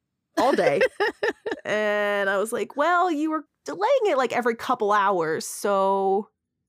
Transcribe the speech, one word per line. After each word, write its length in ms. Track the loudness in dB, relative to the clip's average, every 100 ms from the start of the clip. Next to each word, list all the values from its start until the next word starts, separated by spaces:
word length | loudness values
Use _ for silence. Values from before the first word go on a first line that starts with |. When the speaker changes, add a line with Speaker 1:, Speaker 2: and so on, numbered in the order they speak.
| _ _ _ 0
Speaker 1:
all 140 | 2
day." 280 | 4 2 2 0 0
Speaker 2:
<laughs> 220 | -4 -2 -4 -4 -8 -8
Speaker 1:
And 640 | -4 -2 0 0 0 0 0
I 80 | 0
was 140 | -2
like, 240 | -4 -6 -2
"Well, 340 | 2 2 2
you 200 | 0 -2
were 140 | -4 -8 _
delaying 420 | -12 -4 0 2 2
it, 100 | 2
like, 160 | 0
every 220 | -2 -2
couple 380 | -4 -4 -2 2
hours, 540 | 2 2 0 0 -4 -6
so 840 | -6 -2 2 2 0 0 -2 -4 _ _ _